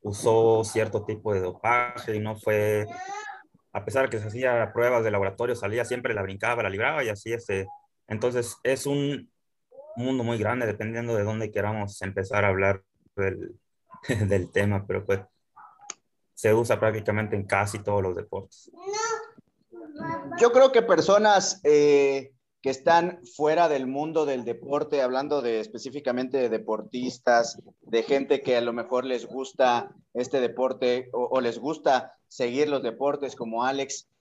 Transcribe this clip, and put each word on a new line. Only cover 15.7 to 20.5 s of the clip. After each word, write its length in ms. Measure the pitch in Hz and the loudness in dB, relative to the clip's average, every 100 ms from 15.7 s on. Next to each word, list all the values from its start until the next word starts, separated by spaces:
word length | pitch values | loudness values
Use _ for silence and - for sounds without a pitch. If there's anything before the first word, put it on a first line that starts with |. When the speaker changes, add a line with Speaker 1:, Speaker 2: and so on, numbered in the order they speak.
| _ - - _ _ _ | _ -18 -18 _ _ _
Speaker 1:
se 220 | - 113 110 | -2 2 4
usa 240 | 117 113 | 4 2
prácticamente 560 | 110 107 104 107 107 104 | 2 0 -2 -2 -2 -4
en 80 | |
casi 340 | 98 98 101 104 | 0 0 0 -4
todos 180 | 101 101 | -2 0
los 140 | 95 90 | 0 -4
deportes. 560 | 95 92 92 - - - 370 415 453 440 440 453 _ _ _ 339 320 302 - - - - | -8 -10 -12 -20 -20 -16 -8 -4 -4 -4 -8 -20 _ _ _ -20 -18 -12 -8 -8 -8 4
Speaker 2:
Yo 120 | 240 | 6